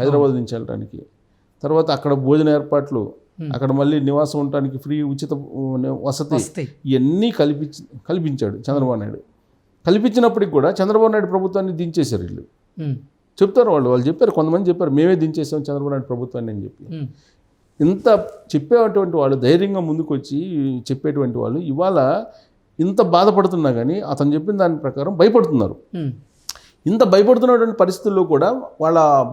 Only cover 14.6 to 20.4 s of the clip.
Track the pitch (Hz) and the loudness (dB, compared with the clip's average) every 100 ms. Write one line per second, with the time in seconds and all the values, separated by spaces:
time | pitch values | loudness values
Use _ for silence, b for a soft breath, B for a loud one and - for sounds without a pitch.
14.6 | 180 175 165 139 170 180 156 156 147 156 | 0 0 0 2 4 4 0 -2 -4 -6
15.6 | 143 143 143 139 123 123 123 123 113 104 | -6 -6 -4 -6 -6 -8 -8 -8 -10 -10
16.6 | 101 - - 160 139 b b b _ _ | -12 -16 -16 -12 -12 b b b _ _
17.6 | _ - 156 196 247 208 - - - 147 | _ -2 0 2 2 2 0 -14 -6 -6
18.6 | 139 240 220 196 185 165 135 135 123 170 | 2 2 2 0 0 0 0 2 2 2
19.6 | 196 196 165 156 156 139 - 139 | 2 -2 -2 -4 -4 -6 -6 -8